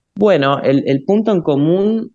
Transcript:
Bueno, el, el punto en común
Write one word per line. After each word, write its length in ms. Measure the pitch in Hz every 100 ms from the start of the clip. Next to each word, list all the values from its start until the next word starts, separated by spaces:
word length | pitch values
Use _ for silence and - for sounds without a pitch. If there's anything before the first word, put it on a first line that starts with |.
| _
Bueno, 460 | - 208 170 139 139
el, 220 | 120 139 139
el 180 | 139
punto 280 | - 208 220
en 80 | 196
común 760 | 160 143 151 180 202 226 226